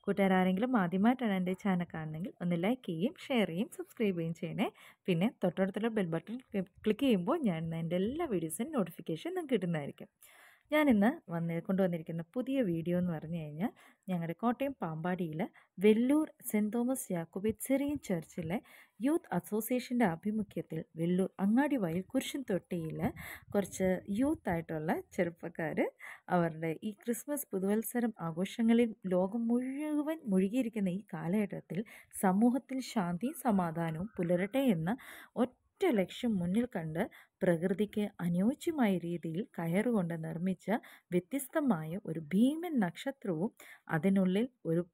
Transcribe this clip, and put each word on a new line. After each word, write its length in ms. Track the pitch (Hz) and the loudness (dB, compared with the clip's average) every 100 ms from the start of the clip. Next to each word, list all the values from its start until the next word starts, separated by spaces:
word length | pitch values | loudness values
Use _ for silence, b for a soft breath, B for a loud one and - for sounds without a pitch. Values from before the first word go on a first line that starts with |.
കൂട്ടുകാരാരെങ്കിലും 720 | - 202 196 185 185 185 254 247 | -2 2 4 6 4 2 2 2
ആദ്യമായിട്ടാണ് 580 | 180 185 214 254 240 | 2 4 4 2 0
എൻ്റെ 200 | 190 180 | 0 -2
ചാനൽ 340 | 185 208 180 175 | -2 0 0 -2
കാണുന്നതെങ്കിൽ 440 | 165 156 156 202 - | -6 -8 -6 -8 -6
ഒന്ന് 160 | 175 175 | -2 0
ലൈക്ക് 260 | 185 254 | 0 -2
ചെയ്യുകയും 300 | - 160 214 370 | -4 -2 -2 -4
ഷെയർ 280 | - 254 180 | -2 0 0
ചെയ്യുകയും 240 | 165 254 | 0 -6
സബ്സ്ക്രൈബ് 440 | - 349 - 214 175 | -6 -16 -2 -2 0
ചെയ്യുകയും 180 | 165 | -4
ചെയ്യണേ. 340 | 165 165 160 294 - B B | -4 -6 -2 -2 -4 B B
പിന്നെ 240 | - 170 208 - | -2 2 0 0
തൊട്ടടുത്തുള്ള 520 | 185 170 190 202 226 | -2 0 -2 0 -2
ബെൽ 200 | 220 180 | 0 0
ബട്ടൺ 260 | 165 - 240 | -2 -6 -12
ക്ലി-, 260 | - 208 185 _ | -6 -6 -6 _
ക്ലിക്ക് 240 | - 208 | -2 2
ചെയ്യുമ്പോൾ 340 | 277 202 175 339 | 4 2 2 0
ഞാൻ 140 | 247 160 | 0 -2
ഇടുന്ന 240 | 165 165 | -4 -4
എൻ്റെ 160 | 165 175 | -2 0
എല്ലാ 280 | 196 294 339 | -2 -2 -2
വീഡിയോസിനും 500 | 190 160 - 262 302 | -2 -4 -4 -4 -2
നോട്ടിഫിക്കേഷൻ 540 | 170 - - 160 - | -2 -4 -8 -6 -4
നിങ്ങൾക്ക് 240 | 370 311 | -6 -2
കിട്ടുന്നതായിരിക്കും. 560 | 233 175 165 143 - - _ B B B B B | -2 0 -2 -4 -10 -20 _ B B B B B
ഞാനിന്ന് 380 | 302 294 214 208 - - | 2 6 6 6 2 -6
വന്ന് 260 | 170 165 165 | -4 -2 -4
കൊണ്ടുവന്നിരിക്കുന്ന 640 | 165 190 190 175 160 165 165 | 0 2 2 0 -6 -8 -6
പുതിയ 260 | 247 254 269 | -6 -2 0
വീഡിയോ 340 | 220 165 165 175 | 0 0 0 0
എന്ന് 160 | 180 | 0
പറഞ്ഞു 260 | 160 156 170 | -2 -6 -8
കഴിഞ്ഞാൽ 320 | 151 147 214 - b b - | -8 -6 -6 -6 b b -6
ഞങ്ങളുടെ 260 | 180 165 | -4 -4
കോട്ടയം 380 | 165 226 247 269 | -2 -2 -2 -4
പാമ്പാടിയിൽ 680 | 277 175 160 170 185 175 156 226 b b - | -4 -6 -4 -2 -2 -2 -4 -6 b b 4
വെല്ലൂർ 500 | 202 220 247 294 311 - | 6 6 6 2 2 -6
സെന്റ് 300 | - 214 214 | -4 0 0
തോമസ് 340 | 233 240 262 - | 0 0 -2 -4
യാക്കോബൈറ്റ് 520 | 175 165 196 208 214 | -4 -4 -4 -4 -4
സിറിയൻ 340 | - 269 285 294 | -2 0 0 -4
ചർച്ചിലെ 560 | - 175 156 - 160 202 - B B _ | -4 -4 -4 -10 -6 -6 -8 B B _
യൂത്ത് 300 | 240 330 - | 0 0 0
അസോസിയേഷൻ്റെ 720 | 175 - 214 226 247 - 247 | -4 -2 -6 -2 -4 -2 2
ആഭിമുഖ്യത്തിൽ 760 | 220 165 208 214 202 - - 160 - 160 | 2 2 -4 -4 -4 -8 -6 -8 -8 -2
വെല്ലൂർ 340 | 170 180 190 - | 0 2 0 0
അങ്ങാടി 380 | 196 226 294 277 | 2 4 2 2
വയൽ 260 | 180 165 | 0 -2
കുരിശൻ 400 | 190 262 262 302 | -2 -4 -4 -8
തൊട്ടിയിൽ 560 | 254 180 - 180 160 151 196 - B B B | -2 -4 -2 -6 -4 -4 -4 -4 B B B
കുറച്ച് 400 | 202 190 - 190 180 - | -2 -2 0 2 2 -2
യൂത്ത് 400 | 202 269 320 - | 0 0 0 -2
ആയിട്ടുള്ള 460 | 170 160 160 156 302 - | -4 -2 -4 -2 -2 -4
ചെറുപ്പക്കാർ 680 | - 170 170 165 180 160 170 370 _ B B - | -2 -2 -2 -12 -4 -4 0 -2 _ B B 0
അവരുടെ 440 | 180 170 160 160 160 | 2 2 0 -4 -4
ഈ 100 | 214 | -6
ക്രിസ്മസ് 560 | 208 - 233 - 285 - | -8 -6 -6 -4 -6 -4
പുതുവത്സരം 640 | 190 190 214 220 - 233 - | -2 2 0 0 -2 -2 -2
ആഘോഷങ്ങളിൽ 680 | 165 160 196 - 226 233 240 214 185 | -6 -2 -4 2 4 6 4 0 0
ലോകം 360 | 180 190 233 233 | 2 2 0 0
മുഴുവൻ 720 | 240 254 269 302 302 294 330 247 | 0 0 -4 -2 0 0 -4 2
മുഴുകിയിരിക്കുന്ന 640 | 190 190 247 233 220 190 | 2 4 2 0 0 -2
ഈ 120 | 180 - | -2 -6
കാലഘട്ടത്തിൽ 680 | 165 160 208 202 160 - 160 240 B B - | -6 -2 0 0 -6 -8 -6 -6 B B 0
സമൂഹത്തിൽ 600 | 196 185 240 254 - 262 | 2 6 4 4 -2 -8
ശാന്തിയും 560 | 247 233 175 175 247 320 | -4 -2 -2 -2 -4 -2
സമാധാനവും 680 | 254 202 175 160 165 160 202 | 0 2 2 -2 -2 -4 -6
പുലരട്ടെ 520 | - 170 175 196 262 269 | -4 2 2 2 2 2
എന്ന 240 | 175 160 240 B B B | 2 0 -4 B B B
ഒറ്റ 240 | - 254 _ _ _ 381 | -2 -2 _ _ _ 2
ലക്ഷ്യം 400 | 226 180 - 247 202 | 4 2 -2 -2 0
മുന്നിൽ 300 | 175 196 247 | 2 0 0
കണ്ട് 340 | 190 160 156 240 B B _ | -4 -4 -2 -4 B B _
പ്രകൃതിക്ക് 640 | 180 170 180 185 208 - 208 - | 2 4 2 0 -2 0 -4 -2
അനുയോജ്യമായ 720 | 175 175 208 294 - 311 226 185 | 0 2 2 0 -4 2 2 2
രീതിയിൽ 420 | 170 170 165 160 233 | -2 -6 -4 -6 -6
കയറുകൊണ്ട് 600 | - 165 175 226 226 175 165 | -6 0 0 2 2 0 -4
നിർമ്മിച്ച 440 | 160 165 185 180 - 226 B B _ | -6 -4 -4 -4 -2 -4 B B _
വ്യത്യസ്തമായ 880 | 175 180 277 - 330 285 175 156 180 | -2 -2 -8 -4 -2 0 0 -2 -8
ഒരു 160 | - 160 | -6 -8
ഭീമൻ 500 | 151 185 254 311 349 285 | 0 4 4 2 -2 0
നക്ഷത്രവും 720 | 180 - - 269 226 156 202 _ B B - | 0 -2 -8 -6 -4 -2 -4 _ B B -4
അതിനുള്ളിൽ 580 | 160 190 196 185 185 254 _ | 0 4 4 4 2 0 _
ഒരു 180 | 165 165 175 | -2 -2 -2